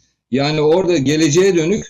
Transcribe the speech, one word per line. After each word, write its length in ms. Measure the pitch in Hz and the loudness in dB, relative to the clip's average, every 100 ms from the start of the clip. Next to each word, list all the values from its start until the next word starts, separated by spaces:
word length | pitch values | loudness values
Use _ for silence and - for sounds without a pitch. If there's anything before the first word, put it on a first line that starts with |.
| _ _ - | _ _ -8
Yani 300 | 127 143 156 | -4 -2 0
orada 360 | 151 175 175 170 | 0 0 0 -2
geleceğe 580 | 131 156 160 170 196 170 | 0 0 0 2 2 2
dönük 300 | 156 214 - | 0 -4 -6